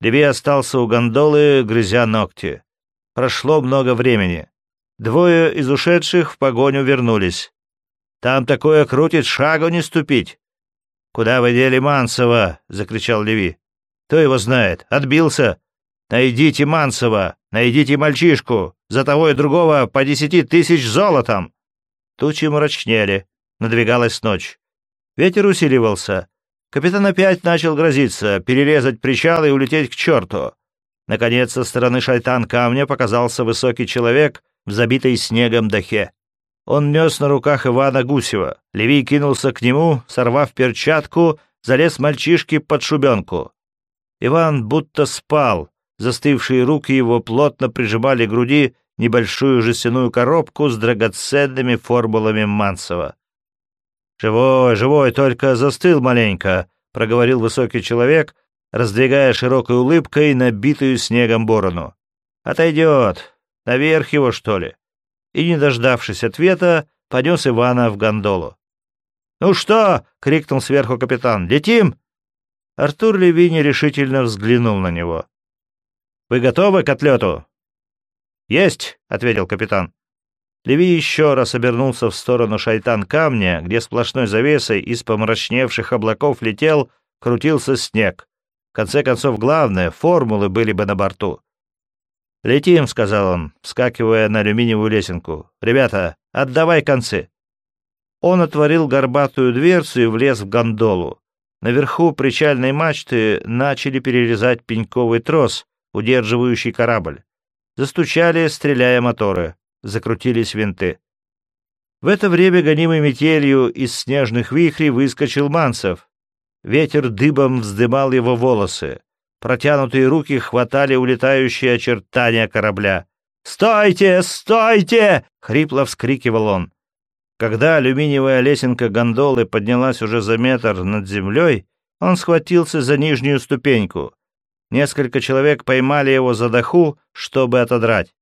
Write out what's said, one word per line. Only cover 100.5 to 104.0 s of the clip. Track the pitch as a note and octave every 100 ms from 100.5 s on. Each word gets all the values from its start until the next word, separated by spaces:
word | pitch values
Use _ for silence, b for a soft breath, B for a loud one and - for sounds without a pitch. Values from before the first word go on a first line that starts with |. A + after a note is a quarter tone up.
| A#2 A#2 G#2+ A2+ F#2+ D#2 - _ _ _ _
Наверху | A2+ B2 C#3 - E3+
причальной | D3 C3 A#2+ D3+ C3 B2+
мачты | C#3+ E3 C#3+ - A#2+ A2 G#2
начали | - A#2 C#3 C3+ C#3+
перерезать | C3